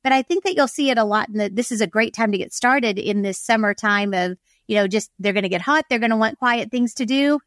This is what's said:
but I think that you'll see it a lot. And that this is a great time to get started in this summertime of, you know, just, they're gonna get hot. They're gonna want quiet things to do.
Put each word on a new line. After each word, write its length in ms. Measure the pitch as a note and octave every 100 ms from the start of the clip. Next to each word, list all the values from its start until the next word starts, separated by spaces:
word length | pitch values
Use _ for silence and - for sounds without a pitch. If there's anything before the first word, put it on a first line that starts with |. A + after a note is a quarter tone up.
but 100 | C4
I 120 | C4+
think 200 | B3 F4
that 120 | G4 -
you'll 120 | C4+
see 220 | - C#4
it 80 | A#3
a 60 |
lot. 240 | G#3+ G#3 -
And 120 | G#3+
that 160 | G#3 G3+
this 160 | A#3+
is 100 | A3
a 60 | G3+
great 280 | G#3+ A3 -
time 160 | A3+
to 60 | G3+
get 120 | -
started 460 | - B3 C4+ A#3 F#3+
in 240 | - G3+
this 160 | G3 F#3
summertime 760 | - A3+ G#3+ G3+ G#3+ G3+ G3+ F#3+
of, 220 | F3+ F#3 _ _ -
you 100 | G#3
know, 120 | G3
just, 240 | G#3 - _
they're 140 | G3+
gonna 160 | G3 F#3+
get 120 | F3+
hot. 240 | F3 D4+ D4+
They're 120 | B3
gonna 180 | A3+ A3+
want 220 | A3 -
quiet 320 | B3 A#3+ A3
things 240 | B3 A#3+ -
to 100 | A3+
do. 340 | C4+ C#4+ D4